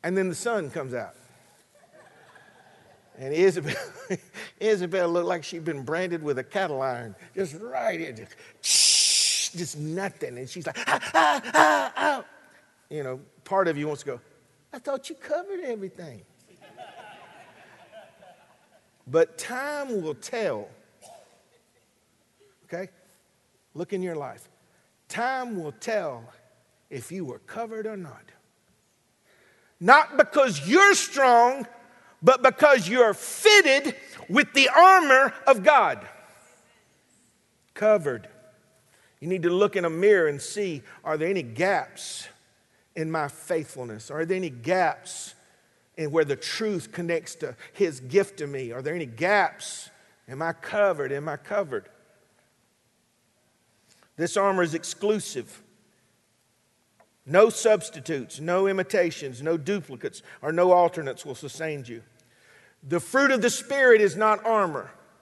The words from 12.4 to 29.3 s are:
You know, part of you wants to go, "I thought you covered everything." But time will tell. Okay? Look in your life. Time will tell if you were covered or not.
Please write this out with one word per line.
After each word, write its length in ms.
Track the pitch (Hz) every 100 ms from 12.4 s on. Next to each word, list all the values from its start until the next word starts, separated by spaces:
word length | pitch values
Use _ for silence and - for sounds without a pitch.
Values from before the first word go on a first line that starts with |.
| _ _ _ _ _
You 160 | 151
know, 160 | 135 127 107 _
part 240 | - 196 180
of 100 | 147
you 80 | 151
wants 160 | 147
to 40 | -
go, 140 | 123 _ _ _ _ _
"I 60 | 262
thought 300 | 285 269 -
you 60 |
covered 460 | 330 - 311 381 392
everything." 640 | 311 220 196 - 170 113 _ _ _ _ - - - - - - - - 359 - - - - 226 202 _ 185 - _ _ _ _ _ _ -
But 320 | 147 165 -
time 640 | - 247 277 294 277 220
will 120 | 156
tell. 540 | 147 - 233 202 113 101 - _ _ - - _ _ _ _ _ _ _ _ _ _ _ _ _ _
Okay? 240 | _ 170 190 _ _ _ _ _ _ _ _
Look 180 | - 170
in 100 | 196
your 140 | 185 160
life. 320 | 135 110 - _ _ _ _ _ _
Time 540 | - 240 262 247 208
will 100 | 156
tell 520 | - - 214 165 123 117 - _ _ _ _ _
if 240 | 135 117
you 120 | 185
were 160 | 156 120
covered 460 | - 220 233 220 214
or 100 | 208
not. 280 | 165 - - _ _ _ _ _ _ _ _ _ _